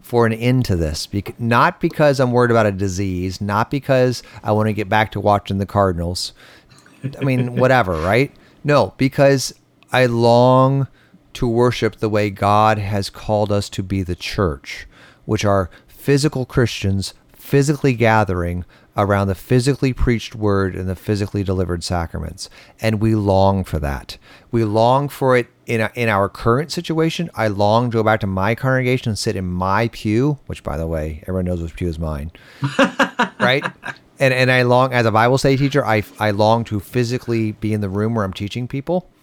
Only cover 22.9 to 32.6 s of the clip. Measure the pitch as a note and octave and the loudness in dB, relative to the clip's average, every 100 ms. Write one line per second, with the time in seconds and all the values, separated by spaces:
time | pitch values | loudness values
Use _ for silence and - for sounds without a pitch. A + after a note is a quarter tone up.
22.9 | G#2+ A2 A2 G2+ F#2+ G2 G2 F2+ D#2 D2 | 0 0 2 2 4 4 2 -2 -4 -4
23.9 | C#2 - - - - _ A#2 A2 G#2+ A#2 | -6 -10 -20 -20 -20 _ -2 0 2 4
24.9 | C3 C#3+ - C3+ B2 A#2 _ - A#2 G#2+ | 2 0 -2 2 2 0 _ -4 -2 -2
25.9 | - A#2 G2 G2 - A#2 B2 D#3 - E3+ | -2 0 2 0 0 0 0 -2 -6 -4
26.9 | D#3+ D#3+ - E3+ - A2 G2 G#2 A2+ B2 | 0 0 -2 -6 -2 -2 0 2 2 2
27.9 | A2+ G#2+ A2 G2 F#2+ G2 A#2 C3 C3 B2 | 0 2 0 0 -2 -2 -2 -2 0 0
28.9 | B2+ A#2+ G2 A2+ G2 F#2 F2+ F#2 G2 A#2 | -2 -2 -4 -4 -4 -4 -4 0 0 -2
29.9 | - A2 A2 C#3+ C#3+ - - - D2 E2 | -4 -2 0 0 -4 -8 -10 -8 -6 -4
30.9 | D#2+ D#2 D2+ - F#2 F2+ F2 E2+ - F2+ | -4 -6 -8 -6 -4 -4 -4 -6 -6 -6
31.9 | D#2 D#2+ D2+ D2+ - - - | -6 -6 -8 -10 -14 -20 -10